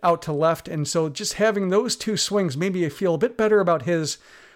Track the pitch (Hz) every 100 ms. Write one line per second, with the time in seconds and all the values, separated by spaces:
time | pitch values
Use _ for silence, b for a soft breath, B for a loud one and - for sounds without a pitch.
0 | 180 170 - 147 160 160 - 165 147 170
1 | 160 135 208 - 214 208 190 196 240 -
2 | - 202 - 202 180 131 185 185 160 -
3 | 190 160 240 - 214 214 180 160 131 170
4 | 151 - B B B